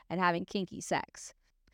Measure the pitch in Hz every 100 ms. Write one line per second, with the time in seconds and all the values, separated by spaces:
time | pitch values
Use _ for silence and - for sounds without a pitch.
0 | - 180 180 170 185 202 180 - - 160
1 | - - - - _ _ _